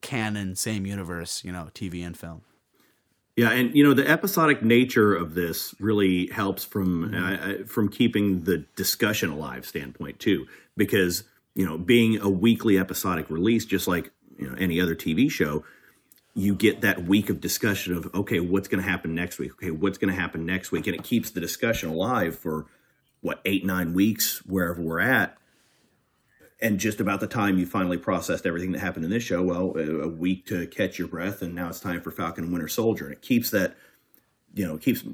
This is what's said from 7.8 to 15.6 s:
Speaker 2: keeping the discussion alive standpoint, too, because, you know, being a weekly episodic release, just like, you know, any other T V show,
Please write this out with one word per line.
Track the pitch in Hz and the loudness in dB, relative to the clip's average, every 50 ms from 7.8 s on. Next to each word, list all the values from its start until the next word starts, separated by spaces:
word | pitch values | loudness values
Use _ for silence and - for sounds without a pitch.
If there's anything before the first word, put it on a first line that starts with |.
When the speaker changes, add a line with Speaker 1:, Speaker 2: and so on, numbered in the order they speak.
| 107 | 0
Speaker 2:
keeping | 101 - - 123 113 - 107 104 101 92 90 80 | 0 2 2 2 4 4 4 4 4 2 2 2
the | 95 87 80 - _ _ | 0 0 0 -2 _ _
discussion | - 92 - - - 113 104 110 - 110 85 | -4 -2 -2 0 2 0 0 2 0 -2 -2
alive | 71 76 78 65 62 62 - | -4 -6 -8 -8 -10 -10 -12
standpoint, | - - 78 71 64 - - - 71 - _ | -10 -10 -10 -10 -10 -12 -12 -12 -12 -12 _
too, | - 107 95 76 - - - - - _ _ | 0 2 2 2 0 -8 -16 -20 -20 _ _
because, | - 104 - - 101 92 87 87 - - _ _ _ _ _ _ | -2 0 2 4 2 2 2 0 -4 -8 _ _ _ _ _ _
you | - 98 | -2 -2
know, | 85 78 | -2 -2
being | 82 90 87 120 120 113 110 110 104 | -4 2 6 6 6 6 6 2 2
a | 98 101 | 2 0
weekly | 95 87 98 117 113 - - 113 98 92 | 2 4 4 4 4 4 4 4 4 4
episodic | 95 - 92 - - 95 87 85 78 - | 4 0 -4 -4 -2 -2 -2 -2 -4 -4
release, | 80 80 90 113 117 113 110 | -2 0 2 2 2 2 0
just | - 95 90 - | 0 -2 -2 0
like, | - 87 87 - - _ _ _ _ - | 0 0 0 0 -6 _ _ _ _ -12
you | - - 67 | -12 -10 -10
know, | - | -4
any | - 95 90 82 87 | -2 -2 0 2 2
other | 90 82 80 | 0 0 -2
T | 78 - 87 80 | -2 -2 -2 2
V | 87 131 156 | 2 2 2
show, | - - 78 73 73 - | 2 0 -2 0 0 -4